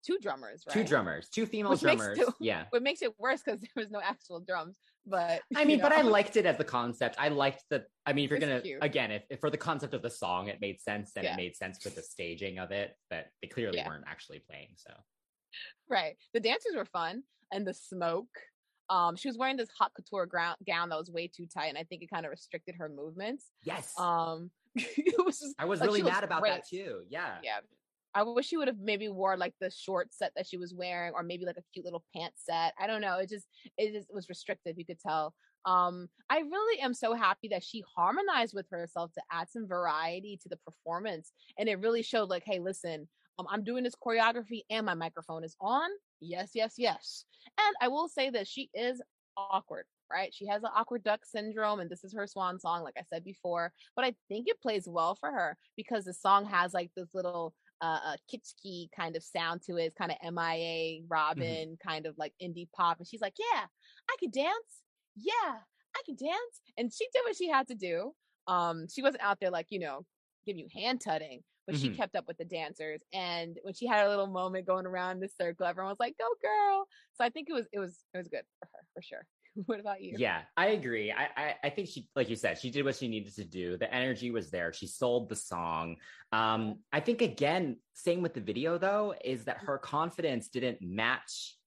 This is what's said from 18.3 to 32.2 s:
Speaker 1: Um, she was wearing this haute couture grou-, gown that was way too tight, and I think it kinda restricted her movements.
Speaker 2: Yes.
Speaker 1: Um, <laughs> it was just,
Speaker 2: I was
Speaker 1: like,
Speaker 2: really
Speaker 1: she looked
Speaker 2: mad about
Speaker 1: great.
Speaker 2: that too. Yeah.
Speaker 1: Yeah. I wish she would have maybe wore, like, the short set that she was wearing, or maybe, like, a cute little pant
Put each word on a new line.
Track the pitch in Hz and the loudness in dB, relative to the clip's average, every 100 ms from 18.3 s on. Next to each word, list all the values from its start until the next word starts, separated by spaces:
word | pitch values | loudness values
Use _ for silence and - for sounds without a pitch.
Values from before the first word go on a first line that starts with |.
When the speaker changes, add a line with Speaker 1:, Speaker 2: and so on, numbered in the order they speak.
| - - _ _ _ _ | -16 -20 _ _ _ _
Speaker 1:
Um, | 185 175 175 | 4 4 2
she | 277 | -4
was | 226 | 0
wearing | 262 269 | 0 0
this | 226 - | -4 2
haute | 208 | 2
couture | - 185 202 185 | 2 -8 -4 0
grou-, | 175 170 165 190 | 0 0 -2 -2
gown | 170 175 | 0 0
that | 160 | -2
was | 175 | -4
way | 170 170 | -6 -6
too | - 170 | -8 -12
tight, | 175 156 | -4 -4
and | 143 | -4
I | 165 | -8
think | 175 | -12
it | 165 | -8
kinda | 180 160 | -6 -6
restricted | 147 - 170 - 175 | -10 -10 -12 -10 -10
her | 156 | -10
movements. | 143 151 165 202 277 - _ | -8 -10 -6 -6 -6 -10 _
Speaker 2:
Yes. | - 143 143 - | -8 -8 -8 -2
Speaker 1:
Um, | 180 170 165 165 175 _ | 2 2 2 -4 -8 _
<laughs> | _ 247 | _ -6
it | - - 320 466 370 | -4 2 2 4 2
was | - | 2
just, | 294 285 | -8 -4
Speaker 2:
I | 165 | 0
was | 190 | 2
Speaker 1:
like, | 185 | 4
Speaker 2:
really | 208 | 6
Speaker 1:
she | |
looked | 175 190 | 4 4
Speaker 2:
mad | 202 | 2
about | 165 | 2
Speaker 1:
great. | 208 | 4
Speaker 2:
that | 185 - | 2 -2
too. | 180 190 101 90 | -8 -6 -8 -8
Yeah. | 143 170 90 | -6 -6 -6
Speaker 1:
Yeah. | 123 104 104 _ _ _ _ | -4 -4 -6 _ _ _ _
I | 202 | 0
wish | 214 240 277 | 2 2 0
she | 330 | 0
would | 277 | 0
have | 226 | 0
maybe | 202 208 214 | -2 -2 -2
wore, | 190 190 185 | 0 2 2
like, | 180 - | -2 -2
the | 185 | -6
short | - - 190 - | -6 -4 -2 -2
set | - 202 - | -4 -4 -2
that | 185 | -6
she | 185 | -6
was | 175 | -10
wearing, | 175 180 175 175 | -6 -4 -4 -4
or | 170 | -4
maybe, | 170 175 180 | -6 -4 -6
like, | 170 | -8
a | 180 | -12
cute | - 175 | -12 -8
little | 170 _ | -10 _
pant | 180 | -10